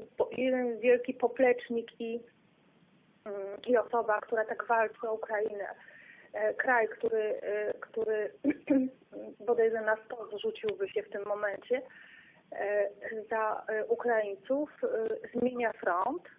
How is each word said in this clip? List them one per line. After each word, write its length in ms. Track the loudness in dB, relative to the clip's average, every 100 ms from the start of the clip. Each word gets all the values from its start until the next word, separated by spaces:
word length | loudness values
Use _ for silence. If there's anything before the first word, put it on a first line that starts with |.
| -4 -2
po-, 140 | -2 0
jeden 420 | 0 2 0 0
wielki 360 | 4 4 4
poplecznik 840 | 0 0 4 4 4 0 -4 -4 -8
i, 200 | -6 -6 -10 _ _ _ _ _ _ _ _ _
mm, 360 | -10 -8 -8 -6 2
i 100 | 2
osoba, 440 | 4 0 2 0
która 240 | 0 -2
tak 220 | -2 -2 0
walczy 420 | 2 2 -2 -4
o 60 |
Ukrainę, 600 | -4 -2 -2 -2 -2 -8 -10 -18 -20 -20 -20 -12
e, 220 | -2 0
kraj, 340 | 2 2 4 4
który, 520 | 0 0 0 0 -2
e, 320 | -2 -2 -2
który 580 | -6 -8 -4 -2 0 -2 -2
<clears throat> 1000 | -2 0 2 2 2 -4 _ -14 -14 -6 0
bodajże 340 | 4 4 2
na 160 | 0 0
sto 240 | -2 -12 -8 -4
zrzuciłby 520 | -4 -2 -4 -2 -2
się 140 | -2
w 80 | -4
tym 140 | -6 -4
momencie, 560 | -2 -2 -4 -2 -2 -4 -16 -20 -20 -20 -20 -14
e, 380 | -4 0 2 0 -2 -8 -8 -4
za, 340 | -2 0 -2 -4
e, 160 | -2
Ukraińców, 840 | 0 0 2 2 2 -4 -2 -2 -2 -4
e, 540 | -2 0 -2 -4 -6 0
zmienia 340 | 0 0 -2
front 500 | -2 0 2 2 -2 -8